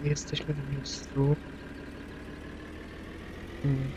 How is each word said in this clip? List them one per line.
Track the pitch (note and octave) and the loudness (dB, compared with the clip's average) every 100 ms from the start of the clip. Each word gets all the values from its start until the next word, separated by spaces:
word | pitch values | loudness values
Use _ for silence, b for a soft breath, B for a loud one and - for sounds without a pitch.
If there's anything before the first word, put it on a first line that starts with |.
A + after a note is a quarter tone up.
jesteśmy | D3 D3 - D3 - | 2 2 2 -2 0
na | D3 C#3 C#3 | 0 0 0
miejscu. | C3 - - C#3 C#3 D3+ - - - - - - - - - - - - - - - - - - - - - - | -2 -4 0 6 8 6 2 -8 -8 -8 -8 -8 -8 -8 -8 -8 -8 -8 -8 -10 -10 -10 -8 -8 -8 -8 -8 0
Hmm. | C#3+ C3+ C3+ | 4 4 2